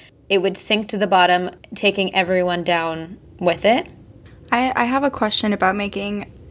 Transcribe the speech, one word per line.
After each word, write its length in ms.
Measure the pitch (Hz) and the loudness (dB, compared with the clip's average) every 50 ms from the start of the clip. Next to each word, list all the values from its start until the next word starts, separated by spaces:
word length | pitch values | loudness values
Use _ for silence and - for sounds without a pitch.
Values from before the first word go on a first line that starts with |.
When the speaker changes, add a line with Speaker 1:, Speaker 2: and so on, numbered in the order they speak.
| - - - _ - - | -20 -20 -20 _ -4 0
Speaker 1:
it 100 | 196 196 | 0 2
would 200 | 175 196 185 - | 2 0 -2 -2
sink 300 | - - 220 208 214 208 | -2 -2 0 -2 -2 -2
to 100 | - 202 | -2 -2
the 80 | 208 | 0
bottom, 420 | 190 196 185 180 180 180 180 180 175 - - - - - | 2 4 4 6 6 4 2 0 -4 -10 -12 -18 -12 -8
taking 360 | - - 202 196 202 190 185 - | 0 0 0 0 0 -2 -2 0
everyone 520 | - 185 185 190 185 180 180 175 175 170 | -2 0 2 2 0 2 0 0 -2 0
down 540 | 175 175 170 165 165 165 160 165 165 196 - - - - - | 0 0 0 0 -2 -4 -6 -8 -12 -14 -18 -20 -20 -10 -4
with 260 | 175 175 165 160 - | 0 0 0 2 2
it. 220 | 196 233 269 - - - - - - - - - - - - - - | 2 2 2 0 -6 -14 -20 -20 -20 -20 -20 -20 -20 -20 -16 -6 -2
Speaker 2:
I, 220 | - 240 254 262 - | 0 0 0 0 0
I 100 | - 240 | 0 0
have 180 | 240 254 277 277 | 0 0 0 0
a 60 | 277 | 0
question 420 | 269 - 240 214 208 - - 214 208 | -2 0 -2 -2 0 0 0 0 0
about 240 | 202 190 185 190 | 2 2 0 0
making 560 | 208 202 202 - 202 196 202 202 202 196 - - - - - | 0 -4 -6 -6 -6 -6 -6 -6 -8 -8 -12 -16 -20 -18 -12